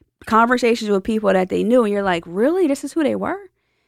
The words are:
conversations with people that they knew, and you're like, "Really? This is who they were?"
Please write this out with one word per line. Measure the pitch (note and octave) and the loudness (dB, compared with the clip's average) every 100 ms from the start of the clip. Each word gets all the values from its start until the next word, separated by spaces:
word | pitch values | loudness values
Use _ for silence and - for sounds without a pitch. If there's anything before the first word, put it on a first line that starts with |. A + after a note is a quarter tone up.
| _ _ - | _ _ 0
conversations | A3 A#3 B3 A#3+ A#3 G#3+ | 2 4 2 2 0 0
with | G3 | -2
people | G#3 G#3+ G3+ | 0 -2 2
that | F#3 F#3 | 0 0
they | F#3 | -2
knew, | G3 B3 | 2 2
and | G#3+ | 2
you're | G3+ | 0
like, | G3 E3+ E3+ | -2 -4 -4
"Really? | F3+ C4 F#4 D#4 | -2 0 0 0
This | C4+ | -2
is | C#4+ | -4
who | E4 | -4
they | C4+ G#3 | -2 -2
were?" | G#3+ F#4+ G4 _ _ _ | -4 -8 -12 _ _ _